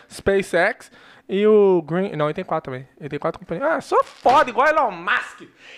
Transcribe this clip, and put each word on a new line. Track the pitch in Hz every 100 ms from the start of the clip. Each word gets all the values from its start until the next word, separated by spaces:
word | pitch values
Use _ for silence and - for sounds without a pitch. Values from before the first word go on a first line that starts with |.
| -
SpaceX | - - 196 185 175 185 247 - - - - -
e | 196 208
o | 214 196 185
Green. | 156 170 196 151
Não, | 151
ele |
tem | 156
quatro | 185 160 -
também. | 127 135 -
Ele | 147
tem | 147
quatro | 160 -
companhias. | - 175 285
Ah, | 302
sou | - 427
foda, | 523 - 254 277 277
igual | 214 302
Elon | 311 254
Musk. | 175 180 233 - - 170 _ -